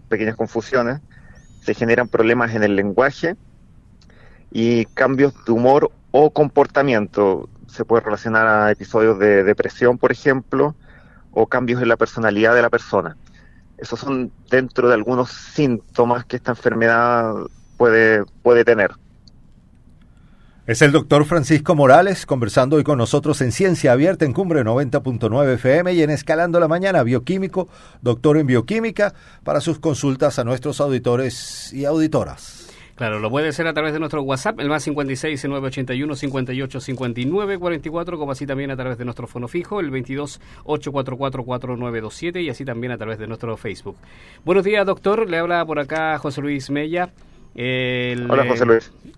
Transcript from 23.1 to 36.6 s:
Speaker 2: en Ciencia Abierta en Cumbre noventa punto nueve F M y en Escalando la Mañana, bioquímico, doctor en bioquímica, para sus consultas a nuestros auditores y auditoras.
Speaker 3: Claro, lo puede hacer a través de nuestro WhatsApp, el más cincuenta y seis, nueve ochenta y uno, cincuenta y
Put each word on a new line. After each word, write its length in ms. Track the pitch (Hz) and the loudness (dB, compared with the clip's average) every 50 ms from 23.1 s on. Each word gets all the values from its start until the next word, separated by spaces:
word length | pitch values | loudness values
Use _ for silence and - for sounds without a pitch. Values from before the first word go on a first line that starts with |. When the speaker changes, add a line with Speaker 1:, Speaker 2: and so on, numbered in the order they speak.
| - 143 139 151 151 - | 0 0 0 0 -2 0
Speaker 2:
en 100 | 135 120 | -2 -2
Ciencia 400 | 113 - 190 190 170 151 - 139 | 0 0 0 0 2 2 2 4
Abierta 320 | 120 127 147 185 190 - 233 | 4 4 4 2 2 2 0
en 80 | 220 | 0
Cumbre 320 | - 160 196 180 165 147 120 | 0 -2 -2 0 0 0 2
noventa 400 | 110 117 131 147 123 117 139 - | 2 0 0 0 0 -2 -2 -2
punto 240 | 131 123 110 120 110 | -4 -4 -2 -2 -2
nueve 280 | 107 135 147 135 127 | 0 2 2 2 0
F 220 | 120 - 127 139 165 | 0 2 2 2 2
M 140 | 180 180 | 2 2
y 100 | 180 170 | 2 2
en 80 | 156 151 | 2 2
Escalando 520 | 151 143 - - 156 160 170 175 165 175 | 0 -2 -2 -2 0 0 0 0 2 2
la 80 | 170 151 | 2 2
Mañana, 340 | 165 175 190 196 185 160 123 | 2 0 0 0 2 2 2
bioquímico, 640 | 117 127 120 123 - 185 190 190 185 - 190 175 - - - - - - - | 2 0 -2 -2 -2 -4 -4 -4 -4 -4 -6 -6 -6 -10 -20 -20 -20 -20 -6
doctor 360 | - 120 120 120 - 151 147 160 | -2 -2 -2 2 2 4 4 4
en 100 | 151 135 | 4 4
bioquímica, 640 | 127 117 113 - 202 226 226 226 180 - 208 196 - - - - - - - | 2 2 0 0 -2 -4 -4 -4 -2 -2 -2 -2 -2 -6 -16 -20 -20 -10 -6
para 160 | 143 147 147 | -4 -2 -2
sus 180 | 147 170 156 151 | -2 -2 -4 -2
consultas 640 | - 165 139 - - 143 131 135 156 143 - - | -2 -2 -2 -2 -2 -2 0 0 0 0 0 -2
a 60 | 120 | -2
nuestros 340 | 117 127 127 127 151 135 - | -2 -4 -4 -4 -6 -4 -4
auditores 920 | 147 143 135 123 123 123 120 123 131 123 117 - - - - - - - - | -2 -2 -2 -2 0 0 0 0 -2 -4 -6 -8 -12 -14 -14 -14 -16 -12 -10
y 100 | 135 143 | -6 -4
auditoras. 800 | 143 156 160 156 156 160 196 196 147 127 - - - - - - - - - - - - | -2 0 0 0 0 0 -2 -2 -4 -6 -14 -18 -20 -20 -20 -20 -20 -20 -20 -20 -20 -12
Speaker 3:
Claro, 240 | - 123 110 107 107 | -8 -6 -6 -4 -4
lo 100 | 107 107 | -4 -4
puede 200 | 123 143 156 160 | -2 -2 -2 -2
hacer 180 | 147 160 165 165 | -4 -4 -4 -4
a 80 | 151 | -4
través 180 | 151 151 156 147 | -4 -4 -4 -4
de 60 | 160 | -4
nuestro 240 | 160 147 160 151 139 | -6 -4 -4 -6 -4
WhatsApp, 360 | 135 135 131 - 208 - - | -4 -4 -4 -4 -6 -6 -4
el 100 | 143 143 | -4 -4
más 120 | 151 151 | -4 -4
cincuenta 320 | 139 156 143 147 143 135 135 | -4 -4 -4 -4 -4 -4 -6
y 20 | |
seis, 300 | 131 - 156 151 139 151 143 | -6 -6 -6 -6 -6 -6 -6
nueve 200 | 139 139 135 131 | -6 -6 -6 -6
ochenta 260 | 131 139 131 127 127 | -6 -6 -6 -6 -6
y 80 | 127 | -6
uno, 140 | 143 151 143 | -6 -6 -6
cincuenta 360 | 131 151 139 131 135 127 127 | -6 -8 -6 -6 -6 -6 -6
y 120 | 127 131 | -6 -6